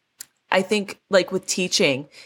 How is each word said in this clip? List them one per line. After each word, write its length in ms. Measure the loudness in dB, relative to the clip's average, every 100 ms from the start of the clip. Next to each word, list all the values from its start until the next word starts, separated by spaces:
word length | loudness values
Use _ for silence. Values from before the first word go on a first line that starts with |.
| _ _ -20 _ _
I 100 | 0
think, 400 | 2 -2 -2 -10 _
like, 220 | 0 2
with 160 | -4 -4
teaching, 640 | -4 -2 2 2 0 -6 -18